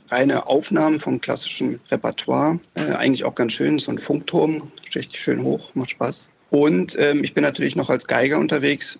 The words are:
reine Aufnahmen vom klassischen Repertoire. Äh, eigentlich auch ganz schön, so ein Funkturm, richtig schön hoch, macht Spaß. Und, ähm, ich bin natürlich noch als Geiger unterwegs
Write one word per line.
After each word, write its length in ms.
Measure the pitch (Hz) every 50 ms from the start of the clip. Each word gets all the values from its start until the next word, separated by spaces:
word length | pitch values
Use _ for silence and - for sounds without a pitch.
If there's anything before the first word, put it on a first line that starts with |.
| - -
reine 380 | 123 123 135 139 135 - -
Aufnahmen 520 | - 131 151 156 - 190 160 156 156 156 151
vom 220 | - 139 131 123
klassischen 600 | - - 117 - - - - - 127 123 120 120 - -
Repertoire. 680 | 127 117 - 110 110 - - - 131 127 143 156 165 170 - _ -
Äh, 180 | - 151 147 135
eigentlich 300 | - 120 135 131 123 -
auch 100 | 127 -
ganz 180 | - 120 113
schön, 260 | - - 139 147 151 143
so 100 | - -
ein 80 | 139 135
Funkturm, 720 | - - 143 147 - - - 170 151 151 156 151 - - - - - - -
richtig 260 | - - - - -
schön 220 | - - - -
hoch, 320 | 127 135 139 - - - -
macht 160 | 135 127 -
Spaß. 400 | - - 123 123 - - - - _ _ _ -
Und, 480 | 147 143 147 156 175 185 180 - - -
ähm, 240 | 147 147 143 147 -
ich 80 | -
bin 100 | - -
natürlich 340 | 147 143 139 - 139 139 -
noch 120 | 170 - -
als 180 | 135 - -
Geiger 320 | - 123 120 127 139 151 151
unterwegs 600 | 147 151 156 143 135 143 143 139 - - - -